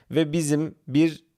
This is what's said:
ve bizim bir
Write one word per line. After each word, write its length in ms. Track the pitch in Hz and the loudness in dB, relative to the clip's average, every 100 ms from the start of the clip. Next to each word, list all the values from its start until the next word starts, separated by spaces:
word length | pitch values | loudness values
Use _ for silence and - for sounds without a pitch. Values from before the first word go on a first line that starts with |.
| - | -4
ve 220 | 143 156 | -2 0
bizim 420 | 165 147 147 156 - - | 0 0 0 -2 -8 -2
bir 360 | 143 165 147 _ | 2 2 -2 _